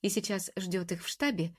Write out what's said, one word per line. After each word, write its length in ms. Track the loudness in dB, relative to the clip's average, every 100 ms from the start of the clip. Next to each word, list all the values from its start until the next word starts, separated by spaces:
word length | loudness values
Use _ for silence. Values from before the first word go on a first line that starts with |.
и 80 | 0
сейчас 420 | 0 0 -2 -2 -4
ждет 360 | 0 0 0
их 120 | -4
в 40 | -4
штабе, 480 | 0 2 2 0